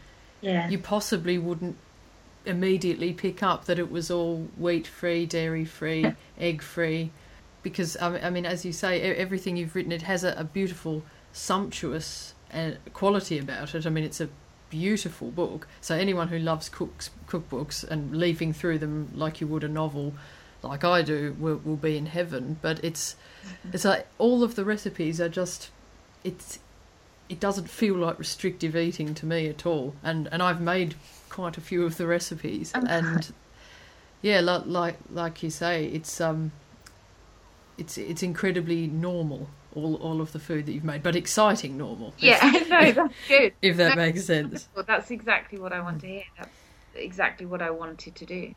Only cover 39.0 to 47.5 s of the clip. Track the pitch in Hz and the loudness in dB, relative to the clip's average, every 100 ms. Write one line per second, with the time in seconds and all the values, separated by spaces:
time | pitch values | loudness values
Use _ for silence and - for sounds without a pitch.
39 | 175 175 160 135 139 - - 151 156 156 | -2 -2 -2 -4 -10 -14 -12 -6 -2 -2
40 | 165 160 156 160 - 160 147 151 151 147 | -2 -2 -4 -6 -4 -4 -2 -4 -4 -2
41 | 175 175 175 - 214 - 139 135 127 107 | 0 0 2 6 6 6 -2 -6 -8 -8
42 | 110 - 247 233 277 339 330 349 302 240 | -10 4 8 10 10 8 8 8 10 8
43 | 330 - - 277 226 - 190 170 170 165 | 2 0 6 8 8 4 4 6 6 8
44 | 165 170 190 160 147 302 - 196 190 214 | 4 2 2 2 2 -6 -10 -6 0 0
45 | - 240 220 208 - 202 185 180 175 160 | 0 -4 0 0 0 -10 -6 -6 -4 -6
46 | 185 190 185 - - - - - - - | -8 -12 -12 -16 -16 -18 -20 -20 -18 -10
47 | 185 185 165 - 180 | -6 0 0 0 -8